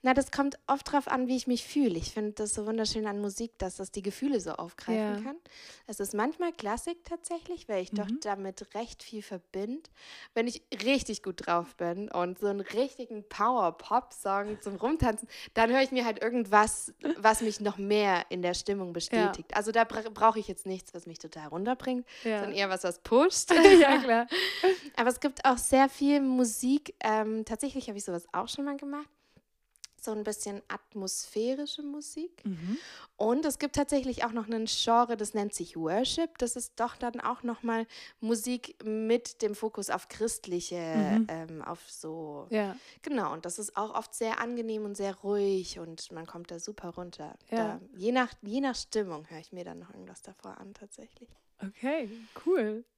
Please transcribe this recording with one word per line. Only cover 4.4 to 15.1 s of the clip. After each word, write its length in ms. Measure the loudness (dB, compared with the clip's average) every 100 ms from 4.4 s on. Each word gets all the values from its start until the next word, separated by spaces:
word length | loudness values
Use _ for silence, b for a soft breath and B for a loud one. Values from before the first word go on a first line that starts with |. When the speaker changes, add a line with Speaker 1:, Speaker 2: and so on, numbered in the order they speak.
Speaker 1:
so 120 | -2
aufgreifen 640 | -6 -8 -10 -2 0 0 -2
Speaker 2:
Ja. 40 |
Speaker 1:
kann. 160 | -6 -10 b b b b -14
Es 140 | -8
ist 140 | -4
manchmal 380 | 0 0 0 -4
Klassik 520 | -4 -4 -4 -6 -10
tatsächlich, 640 | -10 -10 -8 -8 -8 -12 -4
weil 140 | -4
ich 80 | -2
doch 180 | -4 -2
Speaker 2:
Mhm. 120 | -4
Speaker 1:
damit 520 | -4 -4 -6 -10 -10
recht 280 | -8 -8 -12
viel 200 | -12 -12
verbind. 680 | -10 -12 _ -6 -6 -8 -12 b b b b
Wenn 120 | -2 -2
ich 160 | -4 _ -2
richtig 380 | 2 2 2 -6
gut 240 | -6 -8 0
drauf 300 | 0 0 -4
bin 340 | -4 -2 -4
und 280 | -2 -2 0
so 80 | 0
einen 120 | 0
richtigen 640 | -2 0 -2 -4 -10 -10 -12
Power-Pop-Song 1300 | 0 2 4 2 0 0 0 0 -6 0 0 -2 -6
zum 140 | -8 -2
Rumtanzen, 520 | 0 4 2